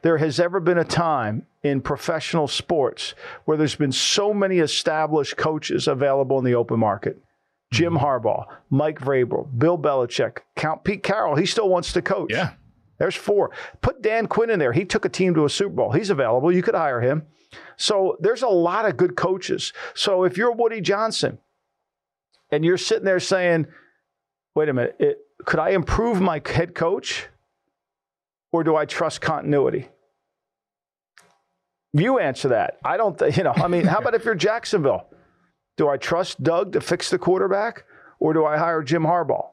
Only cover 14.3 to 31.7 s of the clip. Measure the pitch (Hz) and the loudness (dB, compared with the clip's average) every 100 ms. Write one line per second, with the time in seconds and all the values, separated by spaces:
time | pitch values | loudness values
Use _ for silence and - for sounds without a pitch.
14.3 | - 233 208 135 127 196 - 185 - 185 | 0 2 2 2 0 0 -2 -2 0 2
15.3 | 160 147 - 202 156 107 147 202 156 120 | 4 2 0 -2 0 0 0 0 0 2
16.3 | 123 156 180 180 202 151 120 123 151 - | 2 4 2 2 0 0 0 0 0 -6
17.3 | _ _ - - - - 202 190 - 185 | _ _ -20 -20 -6 0 2 0 0 0
18.3 | 240 254 185 170 196 220 127 180 180 175 | 0 2 4 4 2 0 2 0 2 -2
19.3 | 190 - - - - - - - 185 180 | -2 -4 -6 -6 -10 -14 -4 0 2 2
20.3 | 180 240 226 233 226 165 202 220 - 139 | 2 0 2 0 0 -2 0 0 -2 -4
21.3 | - _ _ _ _ _ _ _ _ _ | -6 _ _ _ _ _ _ _ _ _
22.3 | _ _ 147 165 180 - 220 190 185 175 | _ _ 0 2 0 0 -2 0 0 0
23.3 | 190 180 165 147 - _ _ _ _ _ | 0 2 2 0 -10 _ _ _ _ _
24.3 | _ _ - 151 127 120 - 143 143 - | _ _ 0 0 0 -2 0 0 0 -10
25.3 | _ - 170 156 190 143 - 233 202 185 | _ -2 0 2 0 0 0 0 2 0
26.3 | 156 - 151 175 170 165 196 - - - | -2 -2 -2 -2 0 0 0 -4 -8 -10
27.3 | _ _ _ _ _ _ _ _ _ _ | _ _ _ _ _ _ _ _ _ _
28.3 | _ _ 165 160 156 147 - 165 - - | _ _ -2 2 0 0 -2 -4 -2 -4
29.3 | 151 151 143 131 - 127 _ _ _ _ | -4 0 2 2 0 -8 _ _ _ _
30.3 | _ _ _ _ _ _ _ _ _ _ | _ _ _ _ _ _ _ _ _ _
31.3 | _ _ _ _ | _ _ _ _